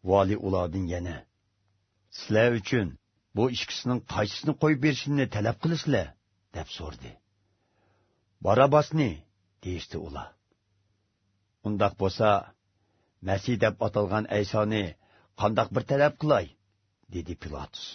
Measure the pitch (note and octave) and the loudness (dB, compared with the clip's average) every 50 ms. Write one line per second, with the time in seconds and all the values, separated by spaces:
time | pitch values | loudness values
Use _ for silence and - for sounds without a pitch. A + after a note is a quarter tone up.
0 | - F#2 F#2+ G2 G2 F#2+ G#2 G2 - F#2+ F#2+ F2+ F2+ E2+ D#2+ G2 F#2+ E2+ F2+ F2 | 2 4 4 4 4 4 0 -2 -2 -2 0 0 0 -2 -4 -4 -4 -4 -4 -6
1 | F2 F2+ E2 D#2 - _ _ _ _ _ _ _ _ _ _ _ _ _ _ _ | -6 -8 -10 -12 -14 _ _ _ _ _ _ _ _ _ _ _ _ _ _ _
2 | _ _ - - - - A2 G#2+ A#2 B2 A#2+ A2+ F#2+ - C3+ A#2+ G2+ D#2 C2+ - | _ _ -18 -18 -4 0 4 4 4 4 2 0 -2 -2 -2 0 0 -2 -6 -12
3 | _ _ _ _ _ _ _ G2+ A#2 C3 A#2+ - - - - - - B2 B2+ A#2 | _ _ _ _ _ _ _ 0 0 0 0 -4 -8 -8 -10 -6 -4 -2 -4 -4
4 | - - - G#2 G#2+ G2+ - - - D3 D3+ - - D#3 D#3 C3 C#3 D#3 C#3 - | -4 -6 -2 -2 -2 -2 -4 -6 -4 -4 -2 2 2 2 2 2 2 0 0 0
5 | - C#3+ C#3+ C#3+ C3 - - G#2+ G2+ A2+ A2+ - - D#3+ E3+ D3 - D#3+ C3+ G2+ | -4 -2 0 0 0 -2 -2 -2 -2 -2 -2 -2 -2 -4 -4 -2 0 0 0 0
6 | D#2 C#2+ - _ _ _ _ _ _ _ - E2+ D#2 - - - E2 D#2 - - | 0 -4 -12 _ _ _ _ _ _ _ -12 -12 -12 -10 -12 -12 -12 -12 -12 -14
7 | - - - _ _ _ _ _ _ _ _ _ _ _ _ _ _ _ _ _ | -18 -20 -20 _ _ _ _ _ _ _ _ _ _ _ _ _ _ _ _ _
8 | _ _ _ _ _ _ _ _ - F#2+ G#2 A#2+ C3+ C#3 C#3 D3+ D3 - D3+ D#3+ | _ _ _ _ _ _ _ _ 2 4 6 6 6 8 6 4 4 4 0 0
9 | C#3+ A2 D#2+ D#2 - _ _ _ _ _ _ _ - F2+ F2+ F2 - - - E2 | 0 0 -2 -6 -14 _ _ _ _ _ _ _ -10 -10 -8 -8 -10 -10 -10 -10
10 | D#2+ D#2+ C#2+ C#2 - - _ _ _ _ _ _ _ _ _ _ _ _ _ _ | -10 -10 -12 -12 -14 -14 _ _ _ _ _ _ _ _ _ _ _ _ _ _
11 | _ _ _ _ _ _ _ _ _ _ _ _ _ G#2 G#2 F#2+ G#2 G2 - - | _ _ _ _ _ _ _ _ _ _ _ _ _ -4 0 2 0 0 2 0
12 | G2 F#2+ - - A2 G#2+ G2+ G2 - - _ _ _ _ _ _ _ _ _ _ | -2 -2 2 4 4 4 4 4 0 -6 _ _ _ _ _ _ _ _ _ _
13 | _ _ _ _ - F#2+ F#2+ F#2+ - - A#2+ G2+ A#2 G#2+ F#2+ - A2+ G#2+ G2+ G#2 | _ _ _ _ -4 -4 -2 -2 0 -2 0 2 2 2 2 0 -4 -2 0 0
14 | G#2 F#2 G2 G#2+ G#2+ - G2+ G#2 G2+ F#2+ - G#2+ G#2+ G#2+ A2 G#2+ G2 E2+ E2 _ | 0 0 0 -2 -2 0 0 0 0 0 0 0 0 2 0 -2 -2 -4 -8 _
15 | _ _ _ _ _ _ _ - - G#2 A2 A#2+ A#2 G2+ F#2+ C3 - - C#3 C#3 | _ _ _ _ _ _ _ -2 0 0 2 2 -2 0 -2 -6 -2 0 2 4
16 | C#3+ D3 D3 _ D#3 D3+ C#3+ G#2+ F2 - _ _ _ _ _ _ _ _ _ _ | 4 2 2 _ 2 2 2 2 2 -4 _ _ _ _ _ _ _ _ _ _
17 | _ _ F#2 F2+ E2 - F2 - - D#2+ C#2+ C#2+ D2+ - - - - - | _ _ -10 -10 -8 -8 -12 -12 -10 -12 -10 -10 -12 -12 -12 -14 -14 -14